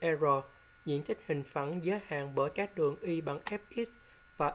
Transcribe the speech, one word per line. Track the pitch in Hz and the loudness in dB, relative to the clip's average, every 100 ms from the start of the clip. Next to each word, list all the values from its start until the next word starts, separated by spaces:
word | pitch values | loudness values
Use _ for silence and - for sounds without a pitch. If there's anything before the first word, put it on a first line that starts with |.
R, | 165 151 151 139 139 - - - - | 0 4 4 4 0 -12 -20 -10 -2
diện | 143 | -2
tích | 151 220 - | -2 -4 -2
hình | 147 | -4
phẳng | 135 147 139 175 170 | -2 -4 -2 -2 -2
giới | 208 - | -2 -2
hạn | 147 139 135 | -4 -2 0
bởi | 139 - | 0 0
các | 202 - | -2 2
đường | 147 147 | 0 2
y | 180 165 | -2 -2
bằng | 151 143 - | -2 -4 -6
Fx | 208 - 233 233 - - - - - | -8 -6 -6 -6 -8 -20 -20 -10 0
và | 147 | 0